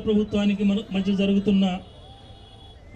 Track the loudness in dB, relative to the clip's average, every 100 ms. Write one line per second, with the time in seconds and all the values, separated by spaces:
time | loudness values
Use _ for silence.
0 | 0 0 0 0 0 2 0 0 -2 -4
1 | -2 0 2 2 2 2 2 -2 -10 -20
2 | -20 -20 -20 -20 -20 -20 -20 -20 -12